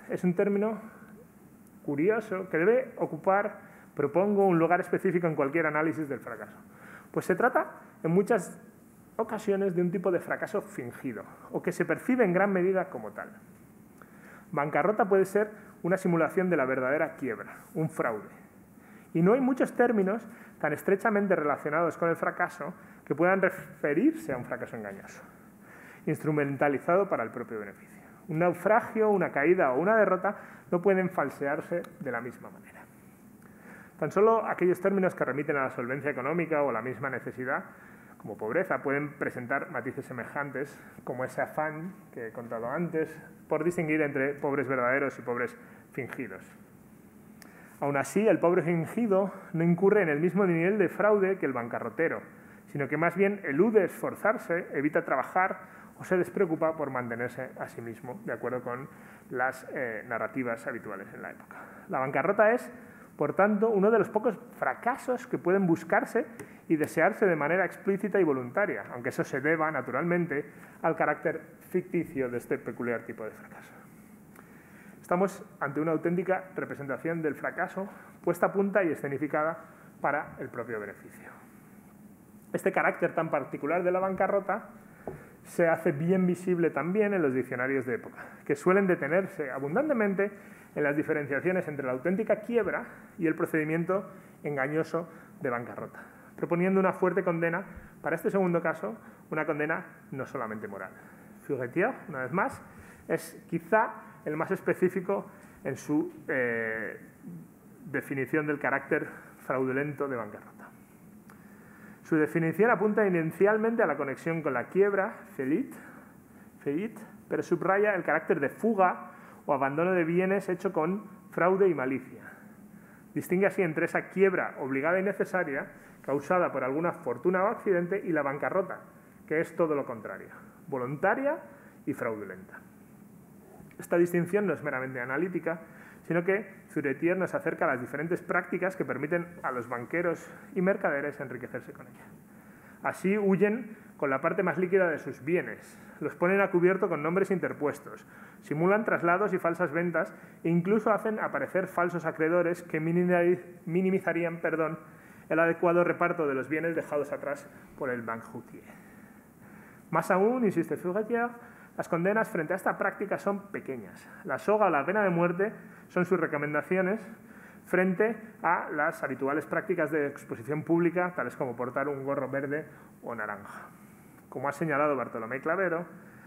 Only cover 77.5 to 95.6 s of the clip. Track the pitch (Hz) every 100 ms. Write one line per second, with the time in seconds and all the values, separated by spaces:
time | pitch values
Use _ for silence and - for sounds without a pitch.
77.5 | 170 185 190 196 - - - 175 170 185
78.5 | 190 202 202 175 139 143 135 147 156 156
79.5 | 165 - - - - 147 143 - - 123
80.5 | 123 113 110 101 92 - - - - -
81.5 | - - - - - - - - - -
82.5 | 175 190 180 165 185 170 - 160 151 131
83.5 | 139 143 175 180 185 190 185 190 196 190
84.5 | 214 - - - - - - - - -
85.5 | - 165 165 175 143 170 190 180 175 190
86.5 | 175 160 139 165 208 208 190 147 127 127
87.5 | 127 131 135 123 110 - - - - -
88.5 | 143 180 196 190 170 139 180 190 - 139
89.5 | 135 139 196 311 247 202 190 202 - -
90.5 | - - - 143 151 151 151 139 139 160
91.5 | 185 156 143 131 127 170 190 220 208 -
92.5 | 233 185 143 - - - - 160 160 165
93.5 | 160 156 165 170 190 190 - - - 156
94.5 | 139 135 156 160 165 175 - - - 135
95.5 | 120